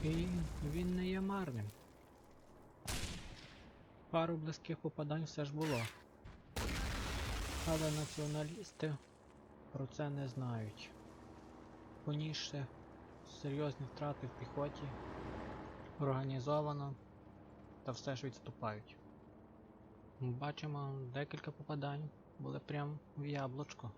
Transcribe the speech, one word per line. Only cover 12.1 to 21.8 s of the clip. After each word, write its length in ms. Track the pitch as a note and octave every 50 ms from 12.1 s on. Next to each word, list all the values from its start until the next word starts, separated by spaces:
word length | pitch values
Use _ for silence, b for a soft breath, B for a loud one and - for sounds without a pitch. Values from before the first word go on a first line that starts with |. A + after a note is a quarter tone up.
| D3 D3 D3+ D#3 D3+ - - - - C#3+ C3+ B2+ - - - - - - - - - - - - - -
серйозні 440 | - D3 C#3 C#3+ D3+ D3 C3 - C#3 B2 -
втрати 320 | - D3 D3 C#3+ - - B2
в 120 | - -
піхоті, 440 | A#2+ A2+ - C#3+ C#3+ D3 - - D3 C#3 B2 - - - - - - - - - G#2+ G#2+ - - - - - - - - - -
організовано, 960 | D3 C#3 C3 C3 C3+ C3+ C3+ C3 B2 C#3+ D3 D3+ D3+ D3 D3 C#3+ C#3 C#3 C3+ - - - - - - - - - - - - - - - - - -
та 80 | -
все 240 | B2 - - - C3+
ж 100 | B2+ -
відступають. 680 | C3+ A#2+ - - - B2 - - A2 G#2+ G#2+ A2 - - - - - - - - - - - - - - - - - - - - - - - - - - -
Бачимо, 800 | C3 B2 A#2+ B2 C#3 D3 D3 - - D3+ D3 C#3+ C#3 C#3 C#3 C3+ C3 B2 B2
декілька 380 | C#3 C#3+ C#3+ - D3+ - D#3
попадань 580 | D3 - D3 - D3+ D3